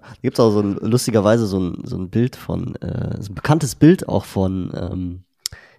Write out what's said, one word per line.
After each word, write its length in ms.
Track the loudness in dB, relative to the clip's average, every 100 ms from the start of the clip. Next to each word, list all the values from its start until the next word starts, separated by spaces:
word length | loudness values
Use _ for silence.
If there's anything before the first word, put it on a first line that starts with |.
| -20 -8
gibt's 180 | -4 2
auch 120 | 4
so 80 | 4
ein, 160 | 0 -2
lustigerweise 680 | 0 0 2 2 4 4 2
so 120 | 0
ein, 220 | -2 -4
so 140 | -8 -8
ein 140 | -4
Bild 240 | 0 -2 -4
von, 400 | -8 -6 -6 -8
äh, 440 | -8 -6 -6 -6
so 80 | -10
ein 40 | -6
bekanntes 380 | 0 2 0
Bild 340 | 4 6 6 2
auch 160 | -4 -4
von, 460 | -2 -2 -2 -6 -8
ähm, 480 | -8 -6 -6 -10 -16 _ -14 -14 -20